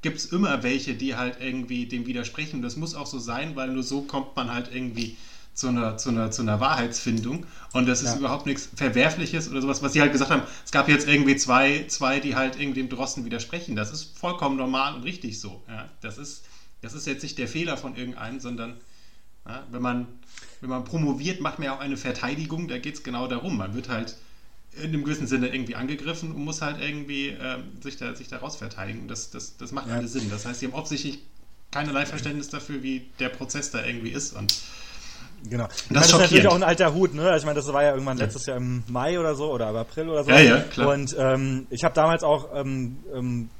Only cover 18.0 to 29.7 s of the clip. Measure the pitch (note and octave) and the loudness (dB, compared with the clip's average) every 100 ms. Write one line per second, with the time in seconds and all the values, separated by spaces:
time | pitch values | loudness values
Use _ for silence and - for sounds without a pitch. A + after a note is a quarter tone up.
18 | B2 - A2 B2+ A#2+ A#2+ A#2 A#2+ - - | -8 -8 -8 -8 -8 -8 -8 -10 -16 -16
19 | - - - - - B2 C#3 A#2+ B2 B2 | -16 -16 -16 -16 -12 -12 -10 -4 0 0
20 | B2 - - - - - B2+ B2+ B2 E3 | -4 -10 -14 -14 -14 -10 -6 -4 -2 0
21 | D3 C3+ D3 F3+ C#3+ - C#3+ C3+ C#3 C3+ | 2 2 -2 -2 -4 -4 -4 -4 -4 -4
22 | C3 - C3 D3 D#3+ D#3+ E3+ B2 C#3+ C#3+ | -4 -2 -2 -2 -4 -4 -4 -6 -6 -8
23 | - B2 B2+ B2 E3 C3 F#2+ A2 B2 A#2 | -6 -4 -2 -4 -2 -2 -2 -6 -4 -4
24 | A2+ - - - - - - C#3+ D#3 D#3 | -4 -10 -16 -16 -16 -16 -16 -8 -2 -2
25 | C#3+ D3+ B2 B2+ B2 C3 A#2+ A2+ C3 D3 | 0 -2 0 2 2 -2 -4 -4 -4 -4
26 | C3+ E3 D#3+ D3+ D3 D#3 D3+ D#3 C#3+ D3 | -6 -6 -6 -6 -6 -4 -4 -4 -4 -4
27 | C#3+ C#3 C#3 - C3 B2+ - - C#3 - | -6 -4 -4 -4 -6 -6 -10 -12 -12 -8
28 | A#2+ A#2+ - B2 C3 - G2+ - F#2+ A2 | -8 -10 -12 -10 -10 -8 -10 -8 -8 -8
29 | A2 A2+ - B2 - - B2+ | -8 -8 -8 -10 -12 -12 -8